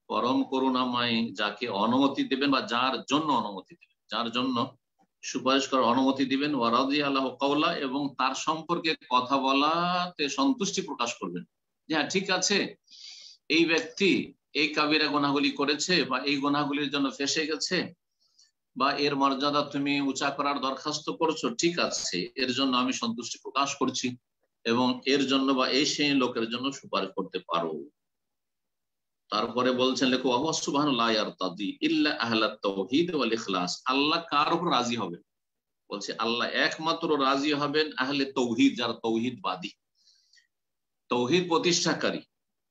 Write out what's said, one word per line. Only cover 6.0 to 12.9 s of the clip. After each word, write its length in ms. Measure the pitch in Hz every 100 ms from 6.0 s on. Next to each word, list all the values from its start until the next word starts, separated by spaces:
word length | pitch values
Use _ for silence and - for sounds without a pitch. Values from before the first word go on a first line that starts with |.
| 135 135 131
দিবেন, 300 | 135 147 143
"ওয়া 160 | 117
রাদিয়া 380 | 120 135 147 143
লাহু 200 | 135 131
কাওলা", 480 | 107 139 147 165 165
এবং 380 | 131 135 143 -
তার 180 | 131 135
সম্পর্কে 600 | - 160 160 170 160 156 -
কথা 280 | 127 127 139
বলাতে 920 | 135 135 147 165 175 175 180 - 147
সন্তুষ্টি 520 | - 139 131 190 -
প্রকাশ 320 | 170 139 117
করবেন 300 | - 95 87 - _ _ _ -
যে 80 | 156
হ্যাঁ 140 | 139
ঠিক 200 | 190 190
আছে, 460 | 180 185 202 127 - _